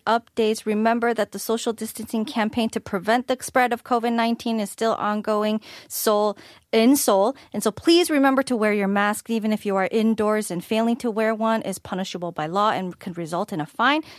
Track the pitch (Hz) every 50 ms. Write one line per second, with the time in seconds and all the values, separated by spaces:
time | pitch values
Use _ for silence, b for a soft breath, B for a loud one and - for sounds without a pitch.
0 | - - 220 233 - _ - - 226 214 220 - - 214 208 208 220 226 233 240
1 | 233 240 226 233 208 - - 202 - - 220 233 - 240 220 - 220 220 - -
2 | 220 - - 220 214 - - 240 214 220 - 247 226 226 - 233 - - - 190
3 | 175 214 226 254 247 - 254 247 - - - 262 247 240 226 240 - - 254 233
4 | 220 240 233 233 226 233 233 226 - 233 226 226 208 196 - - 226 226 214 -
5 | - 208 208 214 196 214 214 214 214 214 214 214 B B B B B B - -
6 | - 226 208 208 208 208 202 B B B B B B B - 220 226 247 285 277
7 | - - 208 190 196 233 277 B B B B 208 - 220 196 - - 330 339 349
8 | 359 339 311 277 277 277 269 262 269 - 254 214 214 214 208 208 202 190 202 202
9 | 202 208 214 - - - 226 226 208 220 214 208 - 208 190 196 190 - - 226
10 | 214 226 220 220 214 214 214 214 214 - 175 175 - - 226 220 226 233 233 226
11 | - 240 202 220 220 220 226 214 220 220 226 220 - - 190 - - - 202 185
12 | 185 - - 180 175 170 170 - 151 156 170 202 208 220 131 156 185 175 - -
13 | - 196 170 170 170 151 175 170 208 - 202 160 147 - - - 226 262 285 311
14 | 311 B B